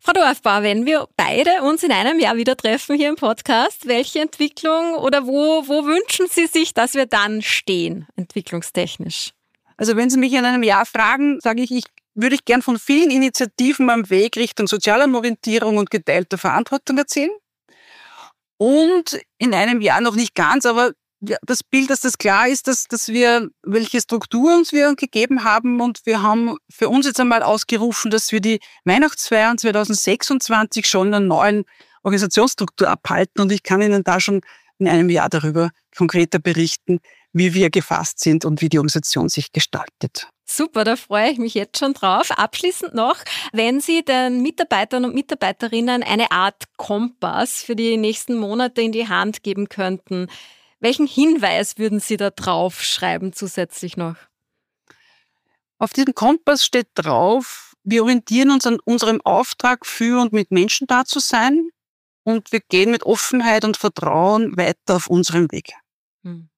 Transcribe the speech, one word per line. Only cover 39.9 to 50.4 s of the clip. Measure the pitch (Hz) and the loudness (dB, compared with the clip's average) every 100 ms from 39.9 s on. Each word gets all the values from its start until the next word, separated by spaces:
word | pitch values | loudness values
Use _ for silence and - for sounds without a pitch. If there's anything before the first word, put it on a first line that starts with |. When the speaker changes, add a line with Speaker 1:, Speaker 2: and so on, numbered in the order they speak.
| _ - - - _ - | _ -10 -10 -16 _ -10
Speaker 1:
Super, | - 311 220 | -4 -2 0
da | 214 240 | 0 -2
freue | - 208 226 | -2 0 0
ich | 262 | 0
mich | 233 | -4
jetzt | - 202 - | -4 -6 -4
schon | 277 | -4
drauf. | 277 190 190 330 | -2 0 0 0
Abschließend | - 214 - 359 - 370 | -2 -4 -2 -4 -4 -8
noch, | 233 233 349 - - - | -4 -2 -2 -4 -10 -6
wenn | 220 226 269 | -2 0 0
Sie | 285 330 | 0 -2
den | 320 254 254 247 | 0 0 0 0
Mitarbeitern | 262 - 339 208 220 254 | -2 -2 -2 -2 -2 -2
und | 247 | -2
Mitarbeiterinnen | 254 - 294 190 196 233 226 240 247 | -4 -6 -4 -4 -4 -6 -4 -2 -2
eine | - 214 233 | -2 0 0
Art | 175 196 - - - | 0 0 -2 -20 -16
Kompass | - 208 240 - 175 - 170 - | -6 -4 -4 -6 -6 -2 -4 -6
für | - 226 | -8 -4
die | 226 226 | -2 0
nächsten | 214 220 - 240 | -2 -4 -6 -6
Monate | 208 220 247 247 | -4 -4 -4 -2
in | 226 | -2
die | 220 226 | -4 -2
Hand | 180 190 214 | -2 -2 -6
geben | - 196 202 | -6 -6 -6
könnten, | - 190 185 _ 185 180 - | -6 -6 -6 _ -8 -8 -12